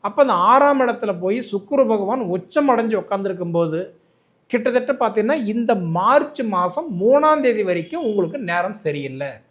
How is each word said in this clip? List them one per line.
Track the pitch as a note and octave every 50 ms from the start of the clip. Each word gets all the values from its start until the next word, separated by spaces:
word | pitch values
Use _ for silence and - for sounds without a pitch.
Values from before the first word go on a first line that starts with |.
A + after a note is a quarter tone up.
| - G3+
அப்ப | G#3 - C#4+
அந்த | C4 G#3 F3 F3+ G#3
ஆறாம் | B3 C4+ C#4+ C#4+ C#4+ C4+ B3+
இடத்துல | A#3+ A3+ - A#3+ G#3 F#3+ E3+
போய் | F3 F#3 G#3 B3 A#3+ -
சுக்கிர | G3+ G3 G3 - C#4+ C#4 C4 A3
பகவான் | A3 G#3 G3 F#3+ A#3 C4+ A#3 F3 F3
உச்சம் | F#3 F3+ - - D4+ C#4+ C#4
அடைஞ்சு | B3 A3+ A3+ A3+ A3 G3
உட்கார்ந்திருக்கும் | G#3 - G3+ G3 G3 G3 F#3 E3+ F3+ E3+ E3
போது | E3+ E3+ E3 D#3 E3 F#3+ - - _ _ _ _ _ _ _ _ _ _ _
கிட்டத்தட்ட | - A#3+ - C4 A#3 B3 B3 C4+ C#4 -
பார்த்தீங்கன்னா | B3+ A3 G3 A3 G#3 A#3 D4+ D#4 A3+ G3+
இந்த | A3 A#3+ A#3 A3+ A#3 G3 F3+ E3 D#3+ F3
மார்ச் | F#3+ A3 C4+ D4 C#4+ C#4+ - - C4 A3 F#3+
மாசம் | F3+ F3 F3+ F3 - E4+ E4 G3+ E3+
மூணாம் | F#3+ A3+ C4+ C#4+ D4+ D#4 D#4 D4+ C4
தேதி | B3 A3+ G#3+ G3+ F#3
வரைக்கும் | F3+ E3+ D#3+ - D#4 E4+ D#4+ A3+
உங்களுக்கு | G#3 G3+ F3+ D#3+ - C#4+ A#3 E3+
நேரம் | E3+ F3 F3 G3 G#3 - -
சரியில்லை. | D#3+ C#3 - C#3 C3+ C3 C3+ C#3+ C#3 A#2+ G#2 _ _